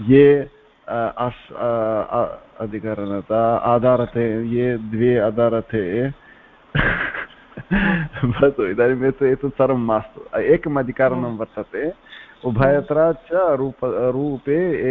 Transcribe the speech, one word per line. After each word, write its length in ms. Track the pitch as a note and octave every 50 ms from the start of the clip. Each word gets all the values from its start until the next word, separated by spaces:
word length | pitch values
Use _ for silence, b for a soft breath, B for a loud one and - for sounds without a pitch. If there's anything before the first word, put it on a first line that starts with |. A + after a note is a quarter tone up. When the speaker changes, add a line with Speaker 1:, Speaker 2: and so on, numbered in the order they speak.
Speaker 1:
ये, 500 | G#2 A2+ C3 C#3 C#3+ C#3+ C#3+ C#3+ C3+ C3+ - _ _ _ _ _ _ -
अ, 260 | A2+ A#2 A2+ G#2+ - -
अस्-, 340 | B2 B2 A#2+ - - -
अ, 140 | - - A#2 A#2+ A#2 A#2 A2 A2 A2 G#2 - -
अ, 300 | G2+ A#2+ A2 - - - - - - -
अधिकरणता 960 | A2+ G#2+ G#2+ G#2+ G#2+ A2 G#2+ G#2 G2+ G2 G2+ G2 F2+ - G#2+ A2+ A2+ A2+ A#2
आधारते, 880 | - - A#2 A#2+ A#2+ A2+ - - A#2 A#2+ - - A#2 A#2 A2+ G#2+ A2 A#2
ये 320 | A2+ A#2+ A#2+ B2 B2 A#2+ A2
द्वे 400 | A2 G#2+ A2 A2 A#2+ B2 B2 A#2
आधारते। 920 | G2+ A2+ G#2+ A#2 A#2 A#2 A#2 A2+ G#2 - - A2 F#2+ F2 F#2+ A#2 B2+ C#3
<laughs> 40 | C#3 B B B B B B B B B _ _ - - - - - - - - - - - - - - - - - - - - F#3 G3+ G3 G3 F#3+ E3+ D#3 D3 - - C3+
भवतु, 420 | A#2+ A2 - C#3+ C#3+ C3+ - G#2+
इदानीम् 380 | F2+ G2 A#2 A#2+ B2+ C3 B2 C3
एतत्, 180 | C3+ C3 -
एतत् 360 | C#3 C3 C3+ C3+ C#3+ C#3 - -
सर्वं 280 | C3 C3 C3+ B2 A#2
मास्तु। 520 | A2+ A2 G#2+ G#2 - - - - - - A2
एकम् 400 | G2+ B2+ D#3+ - - D#3+ D3 C#3
अधिकरणं 460 | B2+ A#2+ B2 - C3 B2+ B2+ B2 B2
Speaker 2:
आम्। 140 | A#2+ A#2 G#2
Speaker 1:
वर्तते, 540 | A2 - - A2 G2+ - - G#2 C#3+ E3 F#3+ - B B B B B B B B -
उभयत्र 680 | B2+ A2+ A#2 C3+ C3+ C#3+ C#3+ - - D3 D#3 D#3+ E3
च 160 | D#3+ E3 - -
रूप-, 520 | E3 F#3 F#3+ E3 C#3+ B2+ C3+ C3+ C3 - B2+
रूपे 720 | B2+ F#2+ G#2 B2 B2+ B2 C3+ C#3+ D3 C#3 B2 - C#3 D3 E3 F#3 F3+ D3 - A2 C3